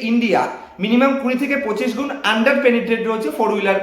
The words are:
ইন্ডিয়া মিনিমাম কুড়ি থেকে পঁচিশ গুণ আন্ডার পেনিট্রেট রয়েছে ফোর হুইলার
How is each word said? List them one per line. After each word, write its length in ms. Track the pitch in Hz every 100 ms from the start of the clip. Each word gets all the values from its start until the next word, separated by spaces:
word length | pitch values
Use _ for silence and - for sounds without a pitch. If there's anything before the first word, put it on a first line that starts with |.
| 226
ইন্ডিয়া 320 | 233 226 147 - - - -
মিনিমাম 300 | 214 247 277 262
কুড়ি 160 | 247 254
থেকে 140 | 277 277 214
পঁচিশ 240 | 202 254 214
গুণ 100 | 285 - 208
আন্ডার 240 | 226 254 247
পেনিট্রেট 380 | 254 233 226 226 226
রয়েছে 220 | 220 214 -
ফোর 120 | 214
হুইলার 260 | 208 196 190